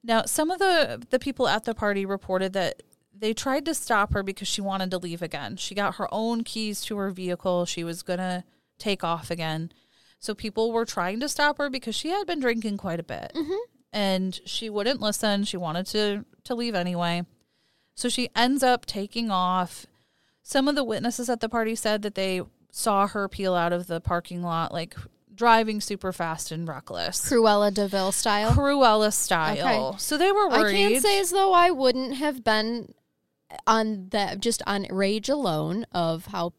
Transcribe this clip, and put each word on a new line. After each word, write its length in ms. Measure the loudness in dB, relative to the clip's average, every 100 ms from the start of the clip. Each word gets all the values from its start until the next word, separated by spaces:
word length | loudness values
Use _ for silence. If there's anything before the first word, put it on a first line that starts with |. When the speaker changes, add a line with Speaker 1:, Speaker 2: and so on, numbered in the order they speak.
Speaker 1:
Now, 200 | 2 0 2
some 260 | 0 0
of 80 | 2
the, 420 | 4 4 2 -4 -2
the 100 | -2
people 280 | -2 0 2
at 180 | 2 -2
the 80 |
party 320 | -2 0 0 -2
reported 480 | -6 -2 -2 0
that 300 | 0 -2 -4 -18 _ _ -6
they 160 | -4
tried 320 | -2 -2 -2 -2
to 80 |
stop 400 | -6 0 2 2
her 80 | 0
because 240 | -2 -6 -6
she 140 | -4
wanted 300 | -2 -2 -2
to 60 | -4
leave 240 | -6 -6
again. 360 | -6 -6 -8 -8
She 160 | -6
got 220 | -2 -2 -2
her 120 | -4
own 300 | -2 -2 -2
keys 380 | -4 -6 -6 -6 -6
to 120 | -4
her 120 | -4
vehicle. 560 | -4 -6 -2 0 0 0
She 180 | -4
was 200 | -6 -8
gonna 400 | -6 -4 -4 -6 -10 _ _ _
take 260 | -4 -2
off 280 | 0 -2 -4
again. 400 | -4 -2 -4 -6 _ _ _ _ _
So 140 | -10
people 380 | -6 -4 0 0
were 140 | 0 -2
trying 340 | -2 -2 -2
to 100 | -4
stop 280 | 2 2 2
her 100 | -4
because 240 | -4 -6 -6
she 140 | -2
had 160 | -4 -2
been 120 | -2
drinking 380 | 0 0 -2 -4
quite 220 | -4 -6
a 40 |
bit. 280 | -6 -10 -8 -6
Speaker 2:
Mm-hmm. 180 | -4 -4 -6 _ _
Speaker 1:
And 460 | -2 0 0 -2 -6 -8
she 240 | -8 -4
wouldn't 300 | -2 -2 0
listen. 420 | -2 0 0 0
She 120 | 0 -4
wanted 280 | -4 -4 -2
to, 380 | 0 0 -2 -8 _ -6
to 100 | -4
leave 200 | -2 -2
anyway. 500 | -2 0 0 -2 -4 _ _ _ _ _ _ -6
So 140 | -2
she 200 | -2 -2 2
ends 280 | 2 4
up 220 | 4 2 0
taking 460 | -8 -6 -4 -2
off. 540 | 0 2 0 -2 -6 -20 _ _ _ _ _
Some 240 | -2 0 2
of 80 | 0
the 80 |
witnesses 460 | 0 -2 -2 -4 -4
at 100 | -2
the 80 | -2
party 260 | -2 -2 -2
said 260 | 0 0
that 140 | -2 -2
they 260 | -2 -2 -6 _ _
saw 360 | -2 2 4 2
her 220 | 0 -4
peel 260 | -2 0 2
out 160 | 2
of 160 | 0 -2
the 140 | -4
parking 400 | -2 -2 -4 -6
lot, 300 | -2 -2 -2
like, 220 | -4 -8 -12 -16 _ _
driving 460 | 2 6 6 6 -2
super 320 | -4 -4 -6
fast 400 | -4 -4 -4 -6
and 160 | -6 -6
reckless. 640 | -8 -8 -6 -4 -4 2
Speaker 2:
Cruella 440 | 4 6 6 4
de 140 | 2 0
Vil 240 | 0 0
style? 400 | 0 0 2 4
Speaker 1:
Cruella 640 | 4 4 6 6 6 4
style. 760 | 0 0 2 2 0 0 0 -2
Speaker 2:
Okay. 80 | -6
Speaker 1:
So 180 | -4 2
they 140 | 4
were 160 | 4 4
Speaker 2:
I 200 | 4 4
can't 200 | 4 4
Speaker 1:
worried. 100 | 4
Speaker 2:
say 180 | 4 2
as 100 | 2
though 220 | 4 6
I 180 | 6 6
wouldn't 440 | 6 2 2 -2 -2
have 280 | -2 0
been 500 | 0 2 0 -4 -8 -20 _ _ _ _ _ -4 2
on 420 | 4 2 -4 -4
the, 280 | -2 -2 0
just 220 | -2 -2 -2
on 180 | -4 -2
rage 400 | 0 0 0 0
alone 560 | 0 0 0 0 -4 -4
of 360 | -2 0 -2 -6
how 260 | -6 -6